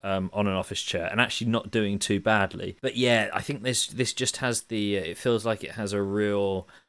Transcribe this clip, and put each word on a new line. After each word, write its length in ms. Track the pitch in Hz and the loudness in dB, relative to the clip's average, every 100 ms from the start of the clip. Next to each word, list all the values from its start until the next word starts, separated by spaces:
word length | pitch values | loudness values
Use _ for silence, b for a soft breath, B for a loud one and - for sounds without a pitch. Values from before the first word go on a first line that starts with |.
um, 260 | 98 98 92 | -2 -2 0
on 120 | 104 104 | 0 0
an 60 | |
office 280 | 95 90 98 | 0 -2 -4
chair 260 | - 107 85 | -4 -4 -2
and 80 | 107 | 0
actually 280 | 120 - 120 | 0 0 0
not 220 | 113 - | 0 0
doing 260 | 117 104 101 | 0 0 0
too 200 | - 101 | 0 2
badly. 580 | 110 107 95 - 95 95 | 4 4 2 -2 -10 -6
But 140 | 131 113 | -4 0
yeah, 340 | 123 117 98 | 4 4 2
I 80 | - | -2
think 200 | - 139 | -4 -4
this, 240 | 120 120 - | -2 0 0
this 260 | - 123 | -2 -2
just 240 | - 127 - | -2 -2 0
has 240 | 127 117 | -2 -2
the, 340 | - 110 104 101 | -2 0 2 2
uh, 20 | |
it 160 | 80 87 | -2 -2
feels 280 | 127 117 113 | 2 2 2
like 160 | 107 | -2
it 80 | - | -4
has 200 | - 104 | -6 -2
a 80 | 101 | 0
real 640 | 98 101 104 101 101 95 - B | 0 0 2 2 2 0 -6 B